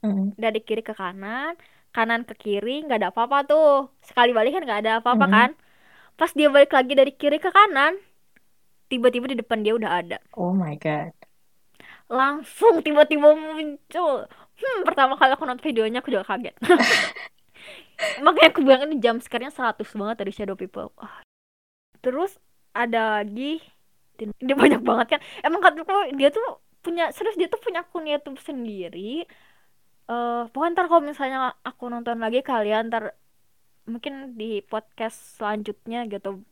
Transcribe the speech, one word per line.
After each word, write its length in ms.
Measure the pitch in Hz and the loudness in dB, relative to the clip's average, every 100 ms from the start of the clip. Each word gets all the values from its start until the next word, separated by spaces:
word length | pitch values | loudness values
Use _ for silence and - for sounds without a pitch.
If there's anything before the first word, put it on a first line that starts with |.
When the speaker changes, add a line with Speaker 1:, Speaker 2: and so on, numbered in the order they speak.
Speaker 1:
Hmm. 300 | 214 202 196 214 | -2 -2 -2 -2
Speaker 2:
Dari 220 | 220 220 - | -2 -2 -6
kiri 160 | 220 - | -8 -8
ke 80 | 214 | -10
kanan, 560 | 190 196 196 240 302 349 _ _ _ - | -10 -10 -10 -8 -8 -10 _ _ _ -2
kanan 300 | 226 233 240 | 0 -2 -4
ke 60 | 220 | -12
kiri, 480 | 214 202 214 277 302 | -6 -4 -4 -8 -2
nggak 140 | 247 | -2
ada 60 | 262 | -2
apa-apa 240 | - 240 277 285 | -2 0 0 2
tuh. 220 | 302 311 277 269 _ - | 4 6 4 0 _ -6
Sekali 260 | - 240 | 2 2
balik 240 | 233 226 330 | 4 0 -2
kan 60 | 294 | -4
nggak 160 | 208 220 | -2 0
ada 80 | 226 | 0
apa-apa 240 | 240 240 185 | 2 2 6
Speaker 1:
Hmm. 60 | 214 | 6
Speaker 2:
kan. 140 | 247 320 _ _ _ _ _ _ | 4 0 _ _ _ _ _ _
Pas 120 | 330 - | -2 2
dia 140 | 294 | 6
balik 200 | 277 285 | 8 6
lagi 200 | 277 254 269 | 6 2 4
dari 160 | 269 - | 4 2
kiri 240 | 294 302 | -2 0
ke 80 | 370 | 2
kanan, 440 | 381 415 277 294 381 _ _ _ _ _ _ _ _ _ | 6 6 4 0 0 _ _ _ _ _ _ _ _ _
tiba-tiba 340 | 254 247 247 254 | 0 2 0 -4
di 40 | 247 | -6
depan 200 | 233 226 214 | -4 -2 0
dia 80 | 226 | 0
udah 140 | 214 175 | -2 -4
ada. 160 | 170 - _ - | -4 -12 _ -6
Speaker 1:
Oh 180 | 180 | -2
my 220 | 190 165 147 | -2 -2 -6
God. 360 | 160 151 160 _ _ _ _ _ _ _ - - _ | -6 -6 -8 _ _ _ _ _ _ _ -20 -20 _
Speaker 2:
Langsung 720 | 247 269 294 254 - 453 339 311 | -2 -2 -2 -10 2 4 4 2
tiba-tiba 480 | 294 294 302 294 | 4 4 8 6
muncul. 920 | 311 311 311 302 294 _ 320 339 254 - - _ _ | 6 0 -8 -10 -12 _ -4 -2 -2 -6 -20 _ _
Hmm, 200 | 523 466 - | -6 -2 -2
pertama 320 | - 269 269 | 2 0 4
kali 160 | 262 | 2
aku 100 | 269 294 | 2 -4
nonton 160 | 247 311 | -6 -4
videonya 340 | 226 220 240 | -2 -2 -4
aku 100 | 269 | -4
juga 140 | 214 190 | -6 -4
kaget. 260 | 196 240 _ | -8 -8 _
<laughs> 1600 | 233 339 233 - - - - _ _ - - - - - 640 - | 2 4 4 2 -2 -8 -18 _ _ -20 -20 -20 -20 -8 -8 2
Makanya 260 | 294 330 320 | 2 6 6
aku 80 | 330 277 | 6 4
bilang 160 | 254 285 | 4 4
ini 60 | 302 | -2
jump 180 | 233 233 | -2 -2
scare-nya 280 | - 240 254 | -6 -8 -8
seratus 360 | - 240 - 220 214 | -6 -6 -4 -10 -8
banget 220 | 202 226 196 | -8 -6 -10
dari 60 | |
Shadow 240 | - 202 190 | -8 -10 -8
People. 340 | 190 - - _ | -12 -12 -14 _
Ah. 220 | 214 - _ _ _ _ _ _ _ _ | -20 -20 _ _ _ _ _ _ _ _
Terus 340 | 254 262 381 - _ _ _ - | -6 -4 -6 -8 _ _ _ -4
ada 460 | 240 226 220 214 | -2 0 0 -2
lagi, 400 | 208 208 277 320 - _ _ _ _ _ 214 - | -4 -8 -8 -8 -12 _ _ _ _ _ -14 -10
dia 140 | 262 277 | -2 4
banyak 240 | 285 240 | 6 4
banget 240 | - 233 233 294 | 2 0 0 -2
kan. 40 | - - 311 | -6 -6 -2
Emang 160 | 349 | 2
kataku 280 | 359 311 330 392 381 277 | 2 2 -4 -2 -2 2
dia 120 | 277 | 2
tuh 280 | 285 494 - _ _ - | 2 -6 -8 _ _ -8
punya, 240 | 339 320 - | -4 -4 -4
serius 200 | 415 415 | -6 -2
dia 80 | 359 | -4
tuh 100 | 453 | -4
punya 180 | - 349 349 | -6 -8 -8
akun 200 | 349 311 | -10 -4
YouTube 300 | 294 294 269 | -6 -6 -16
sendiri. 840 | - 277 233 202 175 170 202 285 349 _ _ _ _ _ _ _ - | -12 -10 -10 -10 -12 -12 -10 -10 -12 _ _ _ _ _ _ _ -10
Eh, 320 | 240 240 240 233 | -6 -4 -6 -8
pokoknya 200 | 262 330 339 | -4 -2 -2
ntar 120 | 349 | 2
kalau 120 | 339 294 | 2 2
misalnya 500 | 294 269 262 254 - | -6 -6 -4 -6 -6
aku 200 | - - 247 | -14 -12 -10
nonton 240 | 240 240 233 | -10 -8 -6
lagi 200 | 226 240 | -2 -2
kalian 480 | 277 247 208 214 226 | -2 -2 0 -2 -2
ntar 240 | 226 214 - _ _ _ _ _ _ - | -6 -6 -14 _ _ _ _ _ _ -14
mungkin 460 | 233 285 269 269 226 | -12 -10 -12 -16 -12
di 220 | 220 208 - | -8 -8 -6
podcast 760 | 220 - _ 226 - - _ | -10 -10 _ -10 -10 -20 _
selanjutnya 640 | 208 214 214 202 - 233 233 | -6 -6 -8 -12 -10 -10 -8
gitu 300 | 202 196 196 202 | -10 -10 -12 -16